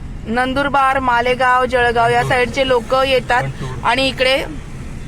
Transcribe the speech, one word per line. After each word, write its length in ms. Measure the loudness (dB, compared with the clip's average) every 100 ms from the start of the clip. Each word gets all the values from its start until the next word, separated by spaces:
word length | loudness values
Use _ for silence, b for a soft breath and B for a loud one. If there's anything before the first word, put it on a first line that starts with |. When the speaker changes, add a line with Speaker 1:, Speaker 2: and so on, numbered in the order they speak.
| -10 -10 -4
Speaker 1:
नंदुरबार, 720 | -2 0 0 0 2 2 2
मालेगाव, 680 | 0 0 0 2 2 2 2
जळगाव 440 | 2 2 2 2
या 140 | 2
Speaker 2:
गुंटूर. 140 | 2 0
Speaker 1:
साईडचे 320 | 0 0 0
लोक 260 | 0 2 0 2
येतात 360 | 0 2 0
Speaker 2:
गुंटूर. 420 | -2 -6 -8 -4 -2
Speaker 1:
आणि 240 | 0 0
इकडे 360 | 0 0 0 -2 -8 -10 -12 -12 -10